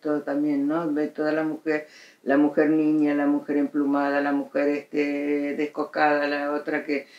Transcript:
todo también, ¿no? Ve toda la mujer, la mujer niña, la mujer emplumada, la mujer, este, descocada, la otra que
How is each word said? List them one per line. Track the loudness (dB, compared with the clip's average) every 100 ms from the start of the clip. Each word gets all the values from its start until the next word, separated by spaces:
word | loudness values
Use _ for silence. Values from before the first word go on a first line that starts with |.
todo | -4 -4
también, | -2 -2 0 0 0
¿no? | 0 -2
Ve | -2 -2
toda | -2 -2
la | 0
mujer, | -2 -4 -4 -4 -4 -16 -20 -8
la | 0 4
mujer | 4 4 2
niña, | 4 2 2 2
la | 2 2
mujer | 0 0 0
emplumada, | 0 0 0 2 2 0
la | 0
mujer, | -2 -2 0 0
este, | 0 -2 -2 -2 -2 -2 -2 -2 -2
descocada, | -4 -4 -4 0 2 2 0
la | -2 -2
otra | -4 -2 -4
que | -2 -4 -6